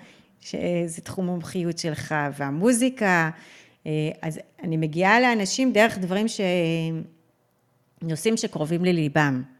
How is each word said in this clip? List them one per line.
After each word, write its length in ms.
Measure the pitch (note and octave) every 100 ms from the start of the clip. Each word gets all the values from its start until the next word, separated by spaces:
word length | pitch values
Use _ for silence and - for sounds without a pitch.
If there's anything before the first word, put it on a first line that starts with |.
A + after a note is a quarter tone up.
| - - _ _
שזה 600 | - - F3 F3 E3+ E3
תחום 240 | - - F3+
מומחיות 520 | F3+ D#3+ F#3 E3+ E3
שלך, 360 | E3+ D3 - D#3 C#3+ C3+
והמוזיקה, 920 | C#3 C#3+ G#3+ A#3+ B3+ B3+ G3+ F3 D#3+ - - - - _ D#3+
אה, 40 | D#3 D#3 -
אז 180 | D#3+ D#3 - -
אני 140 | F#3+ D#3+
מגיעה 440 | D#3+ D#3 F#3 A3+
לאנשים 520 | B3+ A3+ F#3+ - C4
דרך 260 | G#3 A3+ G3
דברים 300 | F#3 F#3+ A3
ש-, 120 | - F#3+ F3+ E3 E3 D#3+ E3 - _ _ _ _ _ _ _ _ -
נושאים 340 | E3 D#3 A3+ A3+
שקרובים 480 | G#3+ D#3+ D3+ E3+
לליבם. 580 | F3+ F3 D3+ D3 D3 C3 C3